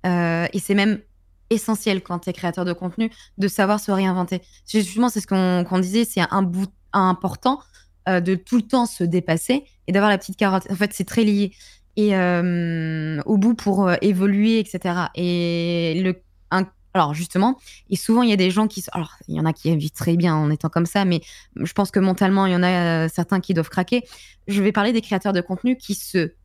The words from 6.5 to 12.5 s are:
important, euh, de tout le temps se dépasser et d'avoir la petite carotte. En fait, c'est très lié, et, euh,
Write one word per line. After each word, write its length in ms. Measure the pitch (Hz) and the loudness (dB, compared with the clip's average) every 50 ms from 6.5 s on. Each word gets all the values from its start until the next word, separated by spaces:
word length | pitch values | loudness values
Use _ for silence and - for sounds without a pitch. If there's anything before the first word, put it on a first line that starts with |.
| 175 185 196 190 _ _ _ _ - | -2 -4 -6 -6 _ _ _ _ 0
important, 680 | 202 190 185 180 180 - 180 - - - 254 269 285 - _ _ - _ _ _ _ _ 190 | 2 2 2 2 0 -2 -6 -6 -2 -2 -2 -2 -2 -6 _ _ -20 _ _ _ _ _ 0
euh, 120 | 190 180 | 0 0
de 140 | 175 180 190 | 0 0 -2
tout 220 | 175 185 - 247 | -2 -2 0 0
le 60 | 247 | 0
temps 240 | 208 - - 254 240 | 0 2 0 0 0
se 180 | 226 - - 180 | 0 -2 -4 -2
dépasser 600 | 170 165 180 175 - 160 165 - - 247 285 277 _ _ _ _ | 0 0 -2 0 0 -2 -2 0 -2 -2 -2 -2 _ _ _ _
et 60 | - | -2
d'avoir 180 | 180 196 202 214 | 0 2 4 4
la 60 | 202 | 2
petite 220 | 190 - - 190 - | 0 -2 -8 -4 -2
carotte. 280 | 214 196 190 190 - - | 0 2 2 0 -2 -4
En 40 | 196 | -2
fait, 180 | 170 208 202 - | -2 -2 -2 -2
c'est 100 | - 190 | -6 -8
très 200 | - - 233 226 | -4 0 2 2
lié, 280 | 214 208 202 202 190 - - - - - _ _ _ _ | 2 2 2 0 -2 -4 -12 -20 -20 -20 _ _ _ _
et, 200 | - 214 208 196 | 0 0 2 2
euh, 1040 | 190 180 180 180 175 175 180 | 2 2 2 2 2 0 0